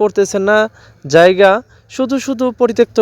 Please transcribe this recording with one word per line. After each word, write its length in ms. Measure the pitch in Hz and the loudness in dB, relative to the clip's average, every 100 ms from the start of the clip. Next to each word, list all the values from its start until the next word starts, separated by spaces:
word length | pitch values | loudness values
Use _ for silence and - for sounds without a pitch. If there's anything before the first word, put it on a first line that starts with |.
করতেছেন 420 | 214 196 196 202 196 | -4 -2 -4 -2 -2
না, 80 | 214 220 _ _ _ | -2 -2 _ _ _
জায়গা 460 | 139 156 180 185 196 208 - _ _ | 0 4 4 4 2 2 -4 _ _
শুধু 260 | - 254 269 262 | -8 -6 -6 -6
শুধু 200 | 240 254 226 | -6 -6 -2
পরিত্যক্ত 380 | 240 226 233 - | -2 0 -2 2